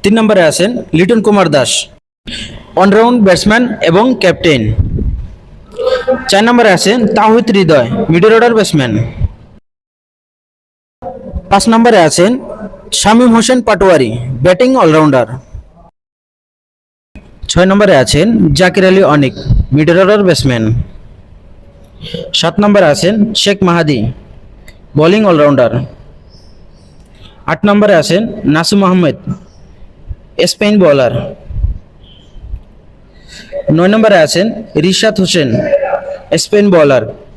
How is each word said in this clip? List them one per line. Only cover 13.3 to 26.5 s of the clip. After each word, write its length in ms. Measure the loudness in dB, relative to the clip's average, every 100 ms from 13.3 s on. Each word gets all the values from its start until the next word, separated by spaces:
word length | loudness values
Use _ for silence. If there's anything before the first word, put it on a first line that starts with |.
| 2
হোসেন 220 | 2 0 0
পাটোয়ারি, 440 | 0 2 2 0 -4 -8 -2
ব্যাটিং 260 | 0 2 0 2
অলরাউন্ডার। 440 | 2 2 2 0 -2 -8 -16 -20 -20 _ -20 _ _ _ _ _ _ _ _ _ _ _ _ -20 -20 -18 -4
ছয় 200 | 0 2
নম্বরে 240 | 2 4 2
আছেন 240 | 2 0 0 2 0 2
জাকির 260 | 0 2 2
আলী 140 | 4 4
অনিক, 220 | 2 0 -4 -2 -2 0
মিডল 260 | 0 2 2
অর্ডার 200 | 2 2 2
ব্যাটসম্যান। 380 | 0 -2 -2 -2 -4 -8 -14 -20 -20 -20 -20 -20 -20 -20 -20 -20 -20 -16 -14 -8 -4
সাত 140 | -2 0
নম্বরে 260 | 2 2 2
আছেন 200 | 2 0 0 -2 -2
শেখ 160 | -2 0 0
মাহাদি, 320 | 0 0 -2 -4 -10 -20 -20 -20 -20 -20 -20 -8 0
বোলিং 240 | 2 2 2
অলরাউন্ডার। 420 | 2 2 2 0 -2 -8 -16 -20 -20 -20 -20 -20